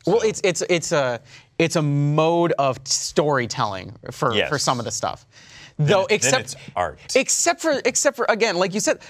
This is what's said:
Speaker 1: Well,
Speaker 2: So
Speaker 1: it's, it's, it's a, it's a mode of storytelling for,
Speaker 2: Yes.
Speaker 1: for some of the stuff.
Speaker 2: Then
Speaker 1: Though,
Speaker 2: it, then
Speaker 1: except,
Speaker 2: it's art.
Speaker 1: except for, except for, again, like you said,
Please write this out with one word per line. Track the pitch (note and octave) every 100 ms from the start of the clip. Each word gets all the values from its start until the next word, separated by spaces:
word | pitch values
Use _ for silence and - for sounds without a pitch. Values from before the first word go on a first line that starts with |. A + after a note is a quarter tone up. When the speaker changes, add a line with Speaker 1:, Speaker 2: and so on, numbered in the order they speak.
| -
Speaker 1:
Well, | A3
Speaker 2:
So | A3
Speaker 1:
it's, | -
it's, | G3 E3 F3
it's | E3+ -
a, | D#3 B2+ A#2 - - - -
it's | E3 E3
a |
mode | D3 C#3+ C#3+ D3+ D#3+ E3+ E3+ -
of | C#3 B2 -
storytelling | - - - D3+ C3+ A#2 - A2 F#2+ G2 - -
for, | - C#3+
Speaker 2:
Yes. | G#2+ F#2+
Speaker 1:
for | C#3
some | D#3+ B2+
of | A2+
the |
stuff. | - F#2 - - - - - - -
Speaker 2:
Then | D3
Speaker 1:
Though, | G3
Speaker 2:
it, | F#3+
then | G#3
Speaker 1:
except, | C4 D#3+
Speaker 2:
it's | - - - -
art. | E2+ C2+ - C4
Speaker 1:
except | B3+ - E4+ -
for, | D#4+ C4+ -
except | B3+ D4 -
for, | -
again, | G#3+ A3 F3
like | F#3
you | G3+
said, | A#3+ - -